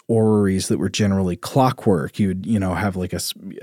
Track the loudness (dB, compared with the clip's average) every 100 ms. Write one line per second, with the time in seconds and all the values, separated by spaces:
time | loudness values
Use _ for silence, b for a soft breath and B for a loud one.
0 | -2 2 4 4 4 2 0 -2 -2 0
1 | 0 2 0 -2 -2 2 2 2 0 0
2 | 0 -2 -2 -2 -2 -2 0 -2 -2 -4
3 | -6 -6 -8 -10 -14 -12